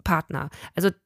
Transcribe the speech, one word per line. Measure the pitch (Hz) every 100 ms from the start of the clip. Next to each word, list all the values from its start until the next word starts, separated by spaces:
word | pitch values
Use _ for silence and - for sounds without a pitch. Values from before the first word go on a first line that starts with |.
Partner. | - 165 - 156 147 - - -
Also | 190 -